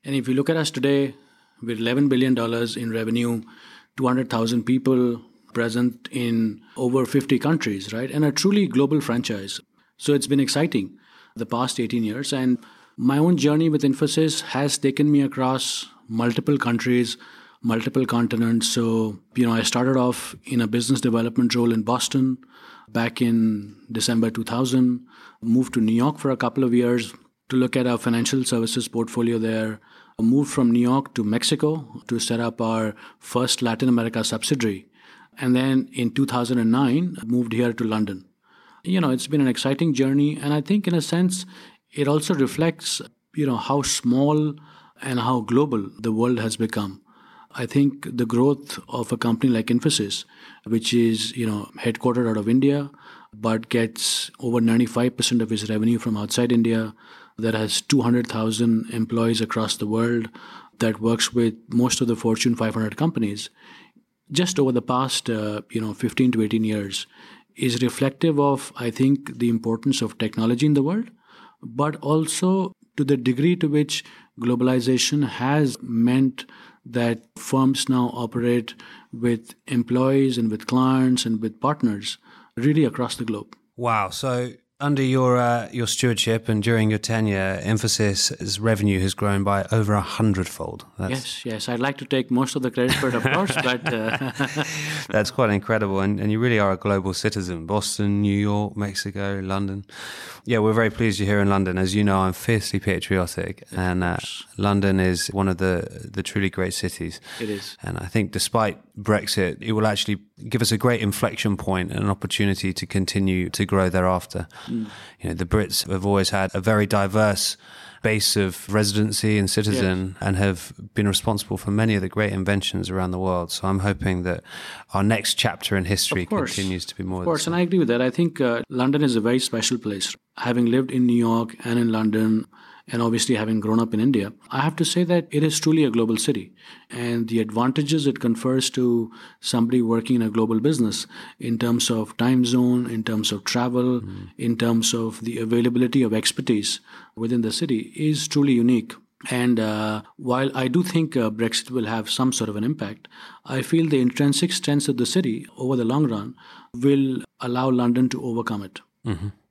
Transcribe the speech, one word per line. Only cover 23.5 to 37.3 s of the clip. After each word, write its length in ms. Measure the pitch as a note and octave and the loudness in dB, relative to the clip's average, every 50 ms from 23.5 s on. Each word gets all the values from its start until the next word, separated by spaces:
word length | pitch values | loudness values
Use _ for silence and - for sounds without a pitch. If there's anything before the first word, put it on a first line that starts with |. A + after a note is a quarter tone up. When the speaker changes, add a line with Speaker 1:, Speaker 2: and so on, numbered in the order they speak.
| G#2+ G#2 G2+ G#2 - - - - | 0 -2 -6 -12 -20 -20 -16 -8
Speaker 1:
December 380 | A2+ A2+ A2 - A#2+ A#2 A#2 A2+ | -4 -2 0 2 2 2 2 0
two 160 | A2 A2+ A2+ | 0 -2 -2
thousand, 600 | - A#2 A#2+ C3 B2 B2+ C3 B2+ B2 B2 B2 - - - - - - _ _ | -2 0 0 0 2 4 4 4 4 2 -2 -6 -16 -20 -20 -20 -20 _ _
moved 320 | A2 A#2 A2+ B2+ C3 C3 - | 0 2 2 2 2 2 0
to 80 | B2+ | 0
New 100 | A2 G#2+ | 2 4
York 260 | A2+ A#2 B2 D3 C#3+ | 4 4 2 2 0
for 140 | - - C#3 | 0 -2 -2
a 60 | C3 | 0
couple 260 | A#2+ - A#2 - C#3 C3 | 0 -2 -2 0 0 0
of 100 | B2 A#2+ | 2 4
years 400 | B2 B2 A#2+ B2 A#2+ A2 G2+ - - _ _ _ _ _ _ | 4 4 4 2 0 -2 -6 -12 -18 _ _ _ _ _ _
to 60 | C3+ | 0
look 220 | B2+ B2+ B2 - | 2 2 2 0
at 100 | C3+ B2 | 0 0
our 100 | B2 A#2+ | 0 0
financial 460 | A2+ - B2 A#2 A#2 A#2 - - C3 B2+ | 0 0 0 0 0 0 0 0 -2 0
services 460 | - B2 A#2 A2+ A2+ - B2+ A#2 - | 0 0 0 0 -2 -2 -4 -6 -4
portfolio 480 | - A#2 A2+ A2+ - A#2+ A#2 A#2 A#2 | -4 -4 -4 -2 -2 -2 0 0 0
there, 420 | A2+ A2 A2+ A2 A2 A2 A2 A2 G#2+ _ _ - - - _ _ - | 0 0 -2 -2 -2 -2 -4 -6 -10 _ _ -20 -20 -20 _ _ 0
moved 320 | A2+ A2+ B2+ C#3+ C#3+ C#3 | 2 4 4 4 2 0
from 180 | - D3 B2+ A#2 | 0 2 2 4
New 120 | A#2 A#2+ | 4 4
York 320 | A#2+ B2 B2+ C3+ C3+ - _ | 4 4 2 0 0 -2 _
to 80 | - G#2+ | -4 -2
Mexico 800 | G#2 A2 A#2+ B2 - D#3 C#3+ D#3 D3+ D#3 D#3+ C3+ - - - - - | 0 0 0 0 0 0 2 2 0 0 -2 -6 -12 -18 -18 -6 -4
to 100 | A#2+ A2+ | -4 -4
set 220 | - - A#2+ A2+ | -2 -2 -2 -2
up 180 | A#2 A#2 A2+ - | -2 -2 -2 -2
our 340 | A#2 A2 A2+ A2+ A2 G#2+ G#2 - - - - _ | -2 0 0 0 -2 -2 -4 -8 -20 -20 -20 _
first 420 | - - - B2 B2+ B2+ - - | -18 -4 -2 0 0 0 0 0
Latin 260 | B2+ A#2 A2+ A2+ C3 | 0 -2 0 2 2
America 340 | B2+ B2 A#2 A2+ A2+ A2+ A2+ | 2 4 2 2 0 -2 -2
subsidiary. 640 | A2 - A#2 A2 - - D3+ B2+ A#2 A2 G2 F#2 - _ _ _ - - - - - _ _ - | -2 -2 -4 -4 -2 -2 0 0 0 -2 -2 -4 -10 _ _ _ -20 -20 -20 -20 -20 _ _ -4
And 160 | B2+ B2+ B2 | 0 2 2
then 320 | B2+ C3 C3+ C3 C3 - - - | 4 4 4 2 2 0 -2 -4
in 180 | B2+ B2 A2+ | -2 -2 -2
two 140 | - C#3 C#3 | 0 0 0
thousand 320 | C3+ B2 B2 A#2+ A#2 B2+ | 0 0 -2 0 0 0
and 140 | A#2+ A2+ A2+ | 2 4 4
nine, 440 | A#2 C3 C#3 B2 B2 D#3 F3+ F3+ D#3+ - G#2 | 4 4 4 2 2 2 0 -2 -6 -8 -6
moved 280 | A2 | -2